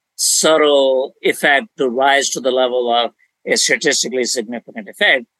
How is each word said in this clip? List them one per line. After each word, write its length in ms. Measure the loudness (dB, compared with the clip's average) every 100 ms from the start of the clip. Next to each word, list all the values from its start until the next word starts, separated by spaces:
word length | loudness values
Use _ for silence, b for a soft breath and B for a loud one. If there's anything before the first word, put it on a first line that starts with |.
| _ -6
subtle 1000 | -2 0 2 4 4 4 4 0 -2 -4
effect 440 | -4 -2 0 0 -2 -4
to 100 | -2
rise 400 | 0 2 2 0
to 100 | -4
the 100 | -2
level 420 | 0 0 0 0
of 200 | 0 -2 -8 _ _ -4
a 100 | -2
statistically 680 | 0 0 0 0 -2 -4
significant 640 | -4 -4 -6 -12 -12 -16 -16
effect. 380 | -2 0 0 -4